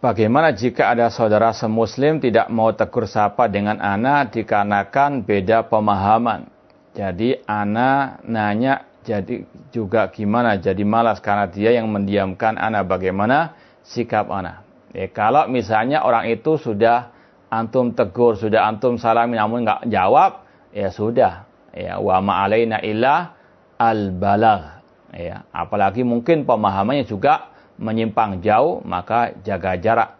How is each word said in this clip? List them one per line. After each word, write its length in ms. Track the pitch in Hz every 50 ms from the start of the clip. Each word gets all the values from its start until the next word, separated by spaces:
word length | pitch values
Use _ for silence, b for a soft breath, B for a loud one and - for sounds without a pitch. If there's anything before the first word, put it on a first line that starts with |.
| -
Bagaimana 480 | 127 110 95 110 107 117 143 160 160 135
jika 400 | 95 110 123 107 - - 101 120
ada 160 | 117 117 117
saudara 400 | 107 - 120 110 107 107 110 113 110
semuslim 640 | - - 113 110 113 113 107 - - 131 147 156 156
tidak 320 | 127 127 107 113 110 - 113
mau 160 | 113 110 113 107
tegur 320 | - 110 98 - 123 117 98
sapa 400 | - 110 104 104 104 - - 104
dengan 320 | 98 104 104 104 107 104
ana 480 | - 101 98 98 113 131 143 147 139 113
dikarenakan 960 | - 117 107 - 113 104 101 101 101 101 98 - - 139 139 147 143 131 98
beda 400 | 95 107 101 95 92 110 113 110
pemahaman? 800 | - - 110 107 107 101 98 98 101 110 113 120 120 107 82 62 - _ _ _ _ _ _ _ _ _
Jadi 480 | 107 104 95 90 87 110 120 135 - - -
ana 720 | 107 107 104 104 104 113 123 135 135 139 139 131 - -
nanya 640 | - - 113 110 107 104 104 107 120 131 139 - - - _ _
jadi 480 | - - 113 104 95 - 123 - - - _ - - - -
juga 400 | 120 110 95 104 113 104 92 -
gimana? 480 | - 107 104 104 120 120 117 104 95
Jadi 240 | 85 98 95 92 104
malas 400 | 104 104 113 117 113 107 - -
karena 240 | - 101 101 101 95
dia 240 | 85 101 101 113 120
yang 160 | 120 113 110
mendiamkan 720 | 107 101 101 98 101 101 98 95 92 - 117 113 110 -
ana. 240 | - 110 110 104 95
Bagaimana 720 | 90 95 92 90 92 92 98 101 110 131 147 165 160 b b b b b b
sikap 480 | b _ - 123 117 117 - 107 101 -
ana? 320 | 82 98 90 92 90 92 - _ _ _ _ _ -
Ya, 160 | 92 95 92
kalau 400 | _ - 104 107 127 147 156 104
misalnya 560 | 127 127 110 95 110 107 110 123 143 156 -
orang 240 | 110 120 113 92 110
itu 320 | 117 113 - 156 156 147
sudah 480 | - 123 110 98 113 113 120 123 123 - b b b b b b b _
antum 480 | - 113 113 110 113 131 123 120 117
tegur, 400 | - 123 98 90 123 120 120 110
sudah 320 | 98 110 110 104 110 101 107
antum 320 | 110 107 - 127 120 117
salami, 400 | - 117 117 117 117 120 120 113
namun 240 | 107 107 113 120 120
nggak 240 | 107 98 - - 120
jawab, 560 | 107 98 92 95 117 147 180 190 185 - b b b b b b
ya 240 | - 104 101 95 90
sudah. 560 | - 107 110 120 123 120 95 90 95 101 _ _ _ _ _ -
Ya, 240 | 87 90 90 90
wa 240 | 92 101 98 92 95
ma 240 | 95 101 95 87 98
alaina 320 | 98 104 113 117 113 110 107 -
illa 480 | 107 107 107 117 131 143 165 180 170 b b b b b b b _ _ _
al 320 | 117 117 113 107 104 98 92
balagh. 720 | 90 95 101 101 101 110 113 107 95 80 73 - - _ _ _ _ _ _ -
Ya, 320 | 82 85 85 87 101 - _
apalagi 560 | _ - 87 - - 104 101 95 95 117 127
mungkin 400 | 120 120 120 117 - 170 160 139
pemahamannya 640 | - 123 110 107 101 95 95 98 107 135 147 127 -
juga 460 | 110 98 101 139 151 - - - b b b b b -
menyimpang 640 | 107 110 113 113 113 113 107 - 113 107 98 90 85
jauh, 400 | 110 107 113 135 165 180 - -
maka 480 | - 90 90 90 - 107 117 120 - - - 95
jaga 340 | 107 101 92 85 95 92 90
jarak. 320 | 85 107 113 117 110 - - _